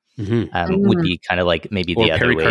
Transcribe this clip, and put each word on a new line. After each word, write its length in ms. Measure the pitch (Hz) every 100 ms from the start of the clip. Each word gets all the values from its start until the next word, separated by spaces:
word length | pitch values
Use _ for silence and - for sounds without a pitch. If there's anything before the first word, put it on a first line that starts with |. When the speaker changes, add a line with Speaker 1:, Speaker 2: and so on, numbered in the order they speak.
| _ -
Speaker 1:
Mm-hmm. 280 | 101 117 92
Speaker 2:
um, 300 | 90 87 190
would 160 | 202 170
Speaker 3:
Mm. 40 |
Speaker 2:
be 180 | 92 85 -
kind 120 | 90
of, 60 | 87
like, 240 | 82 92
maybe 240 | 101 87
Speaker 1:
Or 120 | 98 95
Speaker 2:
the 40 |
other 160 | 80 120
way 80 |
to, 60 | 98 113